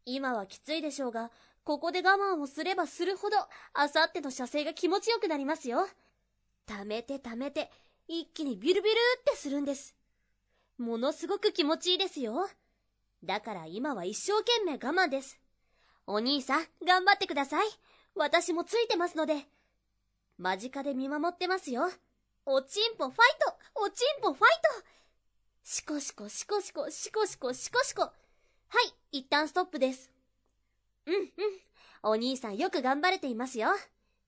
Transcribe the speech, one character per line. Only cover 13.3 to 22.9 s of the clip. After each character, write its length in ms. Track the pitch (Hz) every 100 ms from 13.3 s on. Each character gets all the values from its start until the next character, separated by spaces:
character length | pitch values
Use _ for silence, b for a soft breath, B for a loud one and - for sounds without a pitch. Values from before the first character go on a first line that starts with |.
| 202
か 140 | 226
ら 140 | 196 160
今 260 | 190 294
は 100 | 226
一 140 | 180 208
生 220 | - 415
懸 240 | 427 480 370
命 60 |
我 40 | 277
慢 320 | 240 349 359
で 120 | 269
す。 180 | 262 - _ _ _ _ _ _ -
お 120 | 208
兄 200 | 240 285
さ 160 | 262 285
ん、 80 | 330 -
頑 220 | 330 370 370
張 80 |
っ 40 | 403
て 80 | 381
く 80 | 311
だ 100 | 269
さ 180 | 302
い。 40 | 427 - b b b -
私 360 | 294 330 339
も 120 | 339
つ 100 | - 453
い 80 | 466
て 100 | 392
ま 120 | 349
す 60 | 302
の 120 | 311
で。 180 | 302 - _ _ _ _ _ _ _ _ -
間 180 | 180 196
近 240 | 247 277
で 140 | 277 254
見 120 | 269
守 280 | 294 330 349
っ 20 |
て 100 | 359
ま 120 | 370
す 120 | 302
よ。 200 | 240 349 - _ _ _ _ -
お 120 | 269
ち 160 | 269 415 453